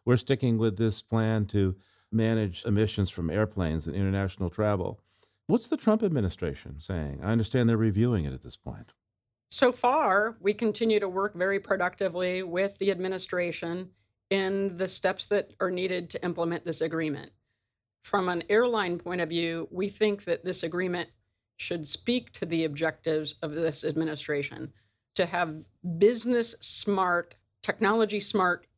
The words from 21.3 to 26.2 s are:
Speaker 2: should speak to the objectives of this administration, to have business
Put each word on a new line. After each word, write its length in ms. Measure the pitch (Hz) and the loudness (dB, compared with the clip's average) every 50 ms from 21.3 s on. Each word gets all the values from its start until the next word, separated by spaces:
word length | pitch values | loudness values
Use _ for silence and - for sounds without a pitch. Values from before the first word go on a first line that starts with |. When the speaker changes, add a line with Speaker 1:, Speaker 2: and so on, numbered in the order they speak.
| _ _ _ _ _ | _ _ _ _ _
Speaker 2:
should 320 | - - - 175 170 151 | -10 -8 -6 -6 -6 -6
speak 460 | - - - - - 240 247 240 - - | -8 -10 -6 -2 0 0 0 -2 -6 -10
to 120 | - 190 | -10 -6
the 200 | 170 170 165 160 | -2 0 0 0
objectives 720 | 156 143 147 160 160 151 - - 165 156 156 151 160 156 - | 0 -2 -2 -2 -2 -2 -2 -2 -2 0 0 -2 -4 -8 -6
of 120 | - 151 147 | -6 -6 -4
this 320 | 160 165 160 151 - - | -2 -2 -2 -2 -2 -4
administration, 880 | 160 151 160 160 156 151 139 - - 147 143 143 - - - - - - _ _ _ _ _ _ _ - | -4 -2 -2 -2 -2 -4 -6 -6 -4 -4 -2 -4 -6 -8 -10 -12 -12 -14 _ _ _ _ _ _ _ 0
to 120 | - 180 | 0 0
have 360 | 170 185 175 180 160 156 156 - _ _ _ - 180 165 | 0 0 -2 -2 -2 -4 -10 -14 _ _ _ -8 -4 2
business 600 | 165 202 220 247 226 | 6 6 6 6 4